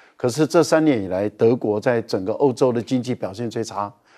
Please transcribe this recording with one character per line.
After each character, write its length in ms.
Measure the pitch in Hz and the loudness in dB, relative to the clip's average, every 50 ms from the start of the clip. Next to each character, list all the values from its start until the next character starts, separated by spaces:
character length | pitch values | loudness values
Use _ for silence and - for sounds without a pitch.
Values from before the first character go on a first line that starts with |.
| - _ _ | -20 _ _
可 120 | - - 123 | -6 -4 -2
是 200 | 110 127 156 143 | 0 0 0 2
这 160 | - 175 156 | 4 4 4
三 200 | - 170 160 156 | 4 4 4 4
年 160 | 156 139 113 | 2 2 0
以 100 | 95 90 | -2 -2
来， 200 | 90 92 101 104 | -2 -2 -2 -4
德 260 | - - 113 113 120 | 0 2 2 2 4
国 240 | - - 110 104 107 | 2 0 -2 -2 0
在 220 | 101 131 120 117 | 0 0 0 0
整 240 | 110 - - 101 92 | -2 -2 -4 -4 -4
个 80 | 95 107 | -4 -2
欧 180 | - 143 139 | 0 2 0
洲 220 | 120 - 139 127 120 | 2 2 2 2 2
的 80 | 120 | 0
经 220 | 117 - 131 127 113 | -2 -2 -2 -2 -2
济 100 | 120 123 | -4 -6
表 180 | - - 95 | -6 -6 -8
现 160 | 95 101 120 113 | -8 -8 -8 -8
最 160 | 104 117 110 | -6 -6 -8
差， 300 | - 98 98 104 101 - _ _ _ _ | -6 -6 -6 -8 -8 -10 _ _ _ _